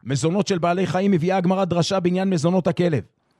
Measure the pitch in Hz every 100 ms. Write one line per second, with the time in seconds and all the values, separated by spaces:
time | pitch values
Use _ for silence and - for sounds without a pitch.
0 | 107 135 160 190 190 190 170 175 180 175
1 | 202 190 175 190 180 190 190 170 160 190
2 | 180 180 196 180 151 185 180 - 143 143
3 | - _ _ _